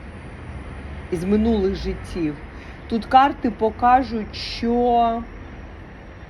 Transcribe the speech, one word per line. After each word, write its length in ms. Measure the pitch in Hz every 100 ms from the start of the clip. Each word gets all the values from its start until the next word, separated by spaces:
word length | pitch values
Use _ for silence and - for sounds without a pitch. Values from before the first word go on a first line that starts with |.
| - - - - - - - - - - -
із 120 | 175
минулих 520 | 180 214 220 220 190 185
життів, 600 | 185 180 - 190 156 147 - - - - -
тут 160 | 226 208
карти 460 | 262 269 - 254
покажуть, 840 | 208 220 214 247 254 247 233 202 -
що 880 | - - 233 240 240 240 233 233 233 - - - - - - - - - -